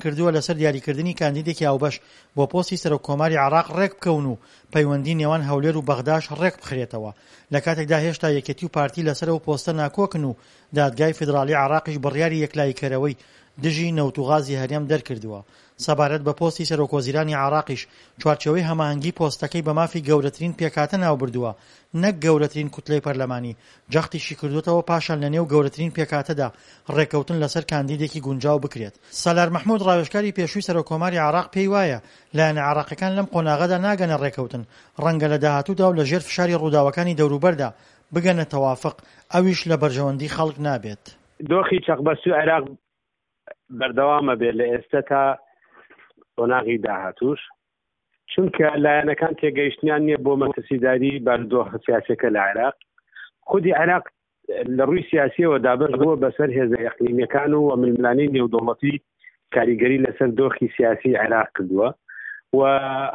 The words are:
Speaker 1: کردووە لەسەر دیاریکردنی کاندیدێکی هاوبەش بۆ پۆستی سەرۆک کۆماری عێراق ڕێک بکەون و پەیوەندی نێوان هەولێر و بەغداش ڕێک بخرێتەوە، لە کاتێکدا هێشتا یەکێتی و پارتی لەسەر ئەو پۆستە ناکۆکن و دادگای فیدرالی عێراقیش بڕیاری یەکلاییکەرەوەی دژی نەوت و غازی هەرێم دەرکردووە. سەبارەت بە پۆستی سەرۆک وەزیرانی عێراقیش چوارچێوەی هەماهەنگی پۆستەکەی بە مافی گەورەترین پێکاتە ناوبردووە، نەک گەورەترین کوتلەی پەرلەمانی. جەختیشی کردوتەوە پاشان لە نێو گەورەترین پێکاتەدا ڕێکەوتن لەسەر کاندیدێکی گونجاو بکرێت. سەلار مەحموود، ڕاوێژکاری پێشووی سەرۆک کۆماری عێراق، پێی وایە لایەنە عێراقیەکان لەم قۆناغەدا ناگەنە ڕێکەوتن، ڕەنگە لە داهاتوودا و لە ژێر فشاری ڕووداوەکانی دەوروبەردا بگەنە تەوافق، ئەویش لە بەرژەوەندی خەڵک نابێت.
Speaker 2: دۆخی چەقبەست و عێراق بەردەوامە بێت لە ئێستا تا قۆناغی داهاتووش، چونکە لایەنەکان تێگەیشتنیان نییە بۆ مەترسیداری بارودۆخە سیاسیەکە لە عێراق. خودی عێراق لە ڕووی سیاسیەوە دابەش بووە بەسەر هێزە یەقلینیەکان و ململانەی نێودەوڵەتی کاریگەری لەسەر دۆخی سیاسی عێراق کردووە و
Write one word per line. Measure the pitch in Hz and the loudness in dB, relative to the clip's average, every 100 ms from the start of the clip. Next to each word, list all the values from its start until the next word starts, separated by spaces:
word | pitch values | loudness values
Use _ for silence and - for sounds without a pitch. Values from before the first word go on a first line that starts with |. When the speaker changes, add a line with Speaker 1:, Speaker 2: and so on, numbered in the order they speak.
Speaker 1:
کردووە | 160 147 170 156 | -4 0 0 0
لەسەر | 143 160 | 0 0
دیاریکردنی | 151 135 139 139 175 170 | 0 0 -4 -4 -4 -2
کاندیدێکی | 151 143 160 160 151 | -2 -2 -4 -2 0
هاوبەش | 135 147 - _ - _ 143 | 2 0 -4 _ -20 _ -2
بۆ | 139 | -2
پۆستی | 180 180 180 | 0 -2 -2
سەرۆک | 165 147 - | -2 -2 -2
کۆماری | 143 160 156 | 0 2 2
عێراق | 139 156 170 160 | 4 2 2 0
ڕێک | 196 - | -2 -2
بکەون | 180 156 - | 0 0 0
و | 113 _ - _ | -6 _ -20 _
پەیوەندی | 156 147 143 139 165 | 0 2 0 0 0
نێوان | 151 160 139 | 0 0 0
هەولێر | 143 151 156 | 0 0 0
و | 135 | 0
بەغداش | 131 127 156 - 147 | -2 0 0 -2 -2
ڕێک | 175 - | -2 -4
بخرێتەوە، | - 131 117 117 107 101 _ - - | -8 -8 -6 -8 -10 -14 _ -20 -4
لە | 143 | -2
کاتێکدا | 165 160 151 160 | 0 -2 0 0
هێشتا | 160 156 160 143 | 0 -2 0 0
یەکێتی | - 139 175 | -2 -8 -6
و | 156 | -2
پارتی | 143 - 160 | -2 -2 -4
لەسەر | 143 165 | -2 -2
ئەو | 165 156 | -2 -2
پۆستە | 143 - 160 | -4 -2 -2
ناکۆکن | 147 - 196 165 | -2 -2 -2 -2
و | 139 - _ _ _ 143 | -4 -6 _ _ _ 0
دادگای | 143 120 160 156 | 0 2 0 0
فیدرالی | 147 147 135 151 | 0 0 2 2
عێراقیش | 139 156 160 147 | 2 0 -2 -4
بڕیاری | 135 135 165 160 | -4 0 0 0
یەکلاییکەرەوەی | 151 147 143 127 139 131 147 127 _ _ _ - | -2 -2 -2 -2 -4 -2 -2 -4 _ _ _ -6
دژی | 156 151 170 160 | -4 -2 -2 0
نەوت | 139 147 | 0 -2
و | 131 | 0
غازی | 151 135 135 | 0 0 -4
هەرێم | 131 147 143 | -4 -4 -2
دەرکردووە. | 151 - 117 110 101 - _ _ - - | -2 -2 -10 -10 -14 -16 _ _ -8 -2
سەبارەت | 147 143 151 143 | 2 2 0 -2
بە | 143 | -2
پۆستی | 165 160 151 | -2 -2 -4
سەرۆک | 156 143 | -2 0
وەزیرانی | 147 127 147 156 151 | -2 -2 -2 -2 -2
عێراقیش | 139 151 151 127 - - - - | 0 0 -2 -6 -10 -20 -20 -4
چوارچێوەی | 151 147 151 165 160 | 0 0 2 0 0
هەماهەنگی | 160 151 147 156 - | 0 -2 -2 -4 -2
پۆستەکەی | 156 - 240 175 156 | -2 -2 -6 -4 -2
بە | 151 | 0
مافی | 165 170 143 | 0 -2 2
گەورەترین | 151 139 - 170 160 | 2 2 -4 -6 -4
پێکاتە | 160 - 147 196 | -4 -2 -2 0
ناوبردووە، | 175 143 127 120 120 110 _ - _ 160 | 0 0 -2 -4 -4 -6 _ -20 _ -2
نەک | 190 175 | -2 0
گەورەترین | 156 156 147 151 147 | 4 4 2 -2 -8
کوتلەی | - - 147 147 | -8 -2 -2 -2
پەرلەمانی. | 131 127 123 120 110 _ _ - | -4 -4 -6 -8 -12 _ _ -2
جەختیشی | 139 156 165 - 151 | -2 -2 -6 -10 -8
کردوتەوە | 147 147 165 170 165 | -4 -2 0 0 2
پاشان | 170 156 156 | -2 -2 -2
لە | 143 | -2
نێو | 156 165 | 0 2
گەورەترین | 147 139 143 165 160 | 2 2 0 -6 -4
پێکاتەدا | 151 147 135 147 131 - - - - 143 | -2 -2 -2 -2 -4 -6 -20 -20 -4 0
ڕێکەوتن | 151 147 135 170 | 0 0 -2 -2
لەسەر | 147 170 156 | -2 -2 -4
کاندیدێکی | 151 139 147 151 156 135 | -2 -2 -4 -6 -6 -6
گونجاو | 135 139 147 | -2 2 2
بکرێت. | 135 120 104 - _ - | 0 -8 -12 -14 _ -4
سەلار | 175 170 170 | 0 2 2
مەحموود، | 170 202 220 190 | 0 0 0 4
ڕاوێژکاری | 175 156 208 208 190 | 2 2 -2 -2 -2
پێشووی | 170 208 190 | -4 -4 -2
سەرۆک | 170 151 | -2 -2
کۆماری | 160 175 175 | -2 -2 0
عێراق، | 151 170 - | 2 0 -2
پێی | 190 196 | -2 0
وایە | 202 185 120 - - _ 151 | 2 0 -2 -8 -20 _ 0
لایەنە | 160 151 143 | 2 2 0
عێراقیەکان | 147 143 156 190 190 | 0 -2 -4 -4 -2
لەم | 196 | -2
قۆناغەدا | 175 160 147 175 180 196 | -2 0 2 2 0 0
ناگەنە | 202 175 151 | 0 0 0
ڕێکەوتن، | 139 131 123 120 117 - - - | -2 -4 -6 -8 -12 -18 -18 -4
ڕەنگە | 151 160 147 | -2 0 2
لە | 147 | 2
داهاتوودا | 151 143 139 190 185 | 2 2 0 2 2
و | 175 | 2
لە | 139 | 0
ژێر | 170 147 | 0 -2
فشاری | - 175 170 | -2 0 0
ڕووداوەکانی | 156 147 139 139 175 156 | 2 4 4 2 -2 2
دەوروبەردا | 151 143 180 160 127 - _ _ _ | 2 2 2 2 -2 -6 _ _ _
بگەنە | 156 180 170 156 | -2 2 2 0
تەوافق، | 139 135 127 131 - - - - | 0 0 0 -4 -8 -16 -20 -4
ئەویش | 175 185 175 165 | 2 2 2 0
لە | 160 | 0
بەرژەوەندی | 151 127 139 139 147 - | 0 0 -2 -2 -4 -2
خەڵک | 160 139 147 | -2 -2 -4
نابێت. | 127 208 208 - - _ - 147 | -4 -6 -12 -16 -20 _ -12 -2
Speaker 2:
دۆخی | 175 185 185 - | 0 0 0 0
چەقبەست | 143 147 151 185 | 0 0 0 0
و | 160 | 2
عێراق | 156 160 135 - _ _ _ _ _ _ - - - 123 | 2 2 0 -12 _ _ _ _ _ _ -20 -20 -16 -6
بەردەوامە | 131 120 143 147 143 117 | -4 2 2 4 2 0
بێت | 120 110 | 0 0
لە | 120 | 0
ئێستا | 123 - 143 139 | -2 -2 -4 0
تا | 139 135 131 _ _ _ _ - - - _ _ - | 2 2 0 _ _ _ _ -20 -20 -20 _ _ -4
قۆناغی | 120 127 113 117 107 | 0 0 0 -2 -2
داهاتووش، | 95 95 - 127 147 - _ _ _ _ _ _ _ - | -6 -8 -4 -2 -2 -8 _ _ _ _ _ _ _ -8
چونکە | - 185 - 156 147 | -2 0 2 2 4
لایەنەکان | 147 147 147 - 160 156 | 2 4 2 0 -2 0
تێگەیشتنیان | 151 135 143 - 156 151 151 | -2 0 -2 0 0 2 2
نییە | 147 | 2
بۆ | 131 139 | 2 2
مەترسیداری | 139 139 - 131 127 127 135 139 123 | 0 -2 -4 0 2 2 2 0 2
بارودۆخە | 120 113 123 104 107 | 0 2 0 0 -4
سیاسیەکە | - 117 - 117 120 | 0 0 0 0 0
لە | 104 98 | 2 0
عێراق. | 101 123 - _ _ _ - - _ - | 0 -2 -4 _ _ _ -20 -20 _ -2
خودی | 196 175 170 | 2 2 4
عێراق | 170 180 170 - _ _ - 98 120 127 | 4 2 0 -16 _ _ -8 -6 -2 0
لە | 135 | 2
ڕووی | 180 - | 2 0
سیاسیەوە | 160 135 - 170 139 127 | 2 2 2 2 4 4
دابەش | 123 147 127 | 2 2 2
بووە | 160 147 | 2 4
بەسەر | 131 - 147 127 | 0 0 0 2
هێزە | 123 117 113 | 2 0 -2
یەقلینیەکان | - 120 123 117 143 147 | -2 0 0 0 0 2
و | 151 147 127 | 2 2 2
ململانەی | 123 120 123 127 147 | 2 2 2 2 2
نێودەوڵەتی | 135 120 113 113 117 139 143 _ _ - _ - | 2 2 0 0 -2 -2 -2 _ _ -20 _ -4
کاریگەری | 123 117 117 127 135 131 | 2 2 4 4 2 0
لەسەر | - 131 110 | 0 0 2
دۆخی | 135 - 117 - | 0 0 -2 2
سیاسی | 117 104 131 110 | 2 2 0 0
عێراق | 110 113 107 - | 2 0 0 -4
کردووە | 90 95 117 - - - - - - 135 | -2 0 0 -2 -16 -18 -16 -18 -2 2
و | 135 139 135 135 139 | 4 2 0 -4 -4